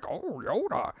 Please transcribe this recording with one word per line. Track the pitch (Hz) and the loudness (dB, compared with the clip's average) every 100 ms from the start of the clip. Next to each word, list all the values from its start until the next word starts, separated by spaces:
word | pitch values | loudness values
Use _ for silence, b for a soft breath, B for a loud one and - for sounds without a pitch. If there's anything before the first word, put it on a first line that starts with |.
| - | -4
Oh, | 151 370 147 | -4 -2 -4
Yoda. | - 175 392 - - - | 2 2 4 2 0 -2